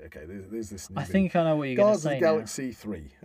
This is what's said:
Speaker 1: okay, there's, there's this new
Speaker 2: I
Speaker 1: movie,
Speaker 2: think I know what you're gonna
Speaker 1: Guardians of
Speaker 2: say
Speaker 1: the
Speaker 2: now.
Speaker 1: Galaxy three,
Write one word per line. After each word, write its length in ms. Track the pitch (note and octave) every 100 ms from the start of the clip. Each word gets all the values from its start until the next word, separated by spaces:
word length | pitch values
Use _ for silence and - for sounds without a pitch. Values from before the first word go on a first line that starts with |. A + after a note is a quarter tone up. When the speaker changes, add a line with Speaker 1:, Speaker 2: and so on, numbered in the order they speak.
| D#2
Speaker 1:
okay, 200 | - D#2
there's, 220 | G2 F#2
there's 220 | A2 G#2
this 180 | G2+ -
new 80 | G2
Speaker 2:
I 40 |
Speaker 1:
movie, 100 | -
Speaker 2:
think 240 | F#3+ F#3 F3
I 80 |
know 120 | E3 D3+
what 100 | C#3
you're 80 | B2+
gonna 100 | G3+
Speaker 1:
Guardians 160 | G#3 D3+
of 40 |
Speaker 2:
say 60 | C#3
Speaker 1:
the 60 | D#3+
Speaker 2:
now. 60 |
Speaker 1:
Galaxy 380 | D#3 G#2+ - C3
three, 400 | A2 G#2+ F#2 D2 -